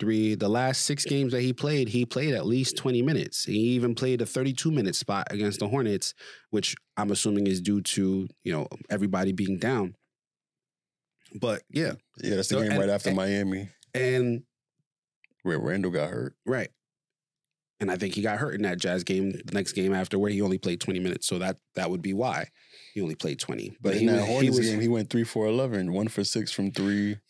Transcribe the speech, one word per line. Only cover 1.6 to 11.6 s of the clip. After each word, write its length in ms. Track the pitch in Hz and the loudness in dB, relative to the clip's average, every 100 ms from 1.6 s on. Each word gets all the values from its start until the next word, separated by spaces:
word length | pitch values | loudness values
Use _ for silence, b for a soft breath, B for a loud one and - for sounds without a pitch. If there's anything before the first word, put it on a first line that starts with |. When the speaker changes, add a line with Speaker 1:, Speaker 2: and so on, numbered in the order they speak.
| 143 147 117 | 0 0 2
Speaker 1:
he 160 | 120 123 | 0 0
played 260 | 127 151 | 0 0
at 140 | 117 85 | 0 2
least 300 | 127 131 - | 2 0 -2
twenty 260 | 135 120 | 0 2
minutes. 420 | 135 135 - - | 2 2 -2 -4
He 140 | - 104 | -2 2
even 360 | 117 123 120 | 2 2 2
played 280 | 113 127 123 | 0 0 0
a 40 | 113 | 0
thirty-two 440 | 131 135 127 165 | -2 -2 0 0
minute 260 | 147 98 - | 2 0 -2
spot 300 | - 101 - | -2 -2 -2
against 280 | 104 104 98 | -2 -2 0
the 80 | 104 | 0
Hornets, 460 | 135 113 98 - - B B B | 0 2 0 -2 -8 B B B
which 240 | 107 - - _ - | -2 -2 -6 _ -4
I'm 140 | 104 | -2
assuming 360 | 98 110 101 101 | 0 0 2 2
is 140 | 95 | 0
due 200 | 92 101 | 2 0
to, 460 | 92 - 95 95 95 - | 0 0 2 2 -2 -6
you 80 | - | -6
know, 140 | 78 - - - | -4 -6 -10 -6
everybody 440 | 104 98 92 95 | -2 0 0 0
being 260 | 92 95 92 | 0 -2 -2
down. 360 | 113 127 92 104 _ _ _ _ _ _ _ _ _ _ _ _ - 101 | 0 0 -2 -8 _ _ _ _ _ _ _ _ _ _ _ _ -20 -6
But 260 | 117 104 | -2 -2